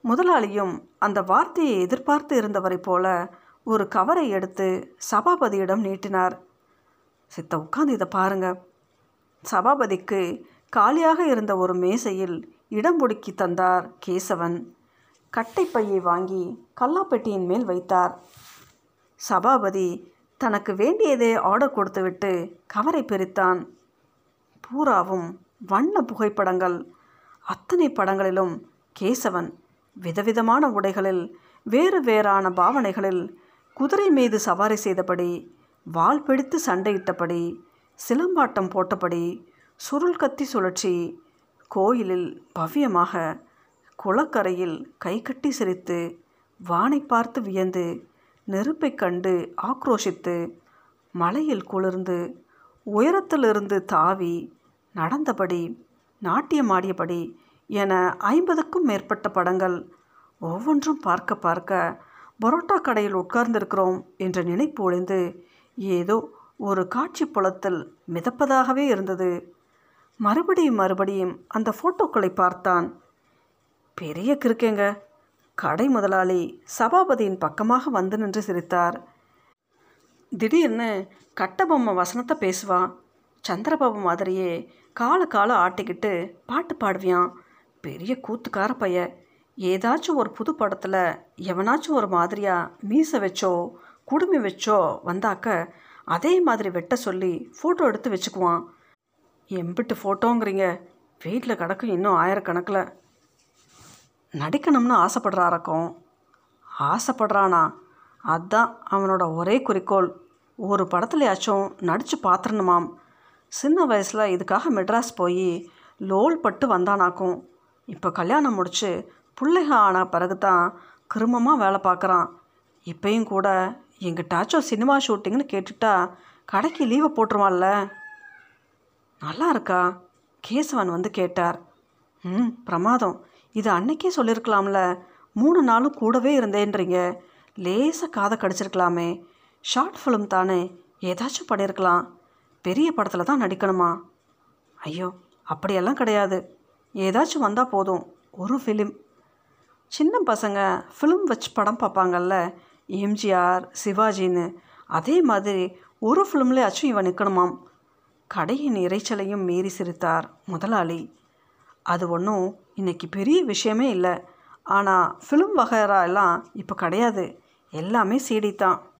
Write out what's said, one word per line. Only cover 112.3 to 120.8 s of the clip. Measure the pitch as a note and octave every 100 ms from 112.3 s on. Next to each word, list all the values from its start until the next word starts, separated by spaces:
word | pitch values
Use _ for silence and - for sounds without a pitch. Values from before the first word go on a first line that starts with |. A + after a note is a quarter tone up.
| F#3 G3+ G#3+ F#3 F3 E3 - _ _ _ _ _
சின்ன | - C#4+ E4+ D4+
வயசுல | G#3+ F#3+
இதுக்காக | A3 G#3 F3+ F#3 F#3+ E4
மெட்ராஸ் | G#3+ F#3+ A#3 A#3+ -
போய் | F3+ F3+ F#3 E3+ - _ - _
லோல் | F#3+ F#3+ C#4 E4+
பட்டு | A3 - C4 F#3
வந்தானாக்கும். | F3+ G3+ F3+ F3+ F#3 - - _ _ _
இப்ப | - F3+ F3+
கல்யாணம் | F3 F3 C#4+ C#4+
முடிச்சு | G3+ F3+ - G3+ F3 - _ _
புள்ளைக | - C4+ F4 D4+
ஆன | B3 G3+ F#3 F#3
பிறகு | E3 F3+ F#3+
தான் | G3+ F3+ F3 -